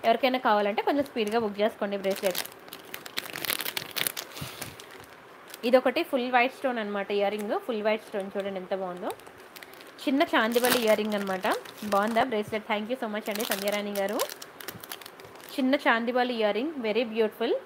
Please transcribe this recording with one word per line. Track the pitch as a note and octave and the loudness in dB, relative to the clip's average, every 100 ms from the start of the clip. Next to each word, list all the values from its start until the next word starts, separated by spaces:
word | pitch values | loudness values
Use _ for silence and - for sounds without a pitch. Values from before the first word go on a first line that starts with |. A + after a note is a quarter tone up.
| - | 4
ఎవరికైనా | A3+ C4 B3+ B3+ | 4 4 4 4
కావాలంటే | G#3 G3+ A3+ A4 | 4 4 2 2
కొంచెం | C#4+ C#4+ | 2 2
స్పీడ్‌గా | B3+ G#3 A3+ A3 | 0 2 2 0
book | G3+ | 0
చేసుకోండి | G#3+ - G3+ G3+ G3 | 0 0 -4 0 0
bracelet. | G3 G3 F3+ - - - - - - - - - - - - - - - - - - - - - - - - - - - - - - - - A#3 | 0 0 0 -4 -10 -18 -18 -14 -14 -8 -8 -8 -8 -6 -4 -4 -6 -6 -2 -2 -4 -10 -10 -10 -10 -12 -12 -16 -18 -18 -20 -20 -20 -18 -4 4
ఇదొకటి | B3+ B3+ B3 - | 6 6 0 0
full | C4+ B3 B3 | 0 2 4
white | B3 - | 2 0
stone | C4+ A3 G3+ | -2 -2 -2
అనమాట, | G#3 G3 G#3 | -2 0 2
ఇయర్ | G3+ G#3 | 2 0
రింగ్ | G#3 F4 - | -2 -2 -2
full | A3 G#3+ | 0 0
white | A3 - | 0 -2
stone | G#3 G3 G3+ | -6 -4 -4
చూడండి | G3 F#3+ | -4 -6
ఎంత | F#3 F#3+ | -4 -4
బాగుందో. | F#3 F3+ A3+ - - - - - - - - - - | -4 -6 -8 -8 -12 -20 -18 -18 -18 -18 -20 -6 0
చిన్న | C4+ | 4
చాందివలి | E4+ D#4 A3 A#3 B3 B3 | 4 4 4 4 4 4
ఇయర్ | A3 G#3+ | 6 4
రింగ్ | G#3+ | 4
అనమాట. | G#3 G3 F#3+ G3+ G#4 - - | -2 -2 -2 0 -2 -4 -10
బాగుందా | G#3 G3+ G#3 A3+ | 0 2 4 2
బ్రేస్లెట్? | C4 A3 G#3 G#3+ G#3+ | 2 0 -2 -6 -2
Thank | G#3+ G#3+ | -4 -2
you | B3+ | -4
so | A3+ | -4
much | G#3 G#3+ | -4 -4
అండి | G3+ | -4
సంధ్యారాణి | A#3+ G3 G3+ G#3 G#3 | -2 0 0 -2 -2
గారు. | G3+ G3 A#3 C#5+ - - - - - - - - - - - - | -2 -2 -2 -4 -6 -16 -14 -14 -14 -14 -14 -16 -18 -18 -18 -10
చిన్న | - B3+ | -2 2
చాందివలి | C#4+ C#4+ A3+ A#3 B3 B3 | 4 4 4 2 2 2
ఇయర్ | A#3+ G#3+ G3+ | 2 2 2
రింగ్, | C#4+ | -2
very | D4 A3 G#3 A#3+ | -2 0 0 0
beautiful. | A3 A3 - A#3 B4+ | 2 0 2 0 0